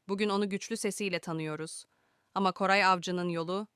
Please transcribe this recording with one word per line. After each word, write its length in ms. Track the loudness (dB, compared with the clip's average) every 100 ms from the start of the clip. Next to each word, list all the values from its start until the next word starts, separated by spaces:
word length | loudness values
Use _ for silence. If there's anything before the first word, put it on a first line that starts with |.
| -6
Bugün 200 | -2 0
onu 200 | 2 0
güçlü 280 | -2 -4 -4
sesiyle 420 | -4 -2 -4 -4
tanıyoruz. 640 | -4 -4 -4 -6 -8 -12 -18 _ _ _ _
Ama 180 | 0 0
Koray 320 | 2 4 6
Avcı'nın 440 | 6 4 0 -2 -2
yolu 380 | -2 -2 -4 -6